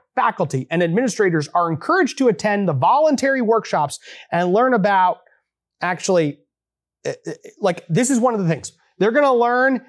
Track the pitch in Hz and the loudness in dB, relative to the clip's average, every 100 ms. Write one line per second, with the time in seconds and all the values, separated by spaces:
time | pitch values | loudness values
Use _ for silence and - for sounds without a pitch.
0 | _ - - - 160 135 131 165 170 185 | _ -4 -2 -2 -4 -4 -4 -2 0 0
1 | 254 - 190 165 147 175 170 160 - 359 | -2 0 0 0 0 -2 -2 -2 -2 0
2 | 311 - 254 190 214 202 190 139 170 262 | 0 0 0 2 0 0 0 0 2 4
3 | 311 269 269 269 220 226 - 175 143 - | 2 2 0 0 0 0 0 -2 -2 -6
4 | - - - 170 180 202 254 240 202 196 | -18 -20 -6 -2 0 2 2 2 2 2
5 | 185 - _ _ _ _ _ - 175 180 | 2 0 _ _ _ _ _ -8 -6 -4
6 | - 180 151 143 _ _ _ _ _ _ | 0 0 0 -4 _ _ _ _ _ _
7 | - - - - - - 196 175 - 165 | -10 -10 -12 -14 -18 -4 -4 -4 -2 -2
8 | 254 254 247 220 170 143 - _ _ - | 0 0 0 0 -2 -4 -8 _ _ -2
9 | 202 262 277 240 240 247 262 254 | 0 2 2 2 2 2 0 0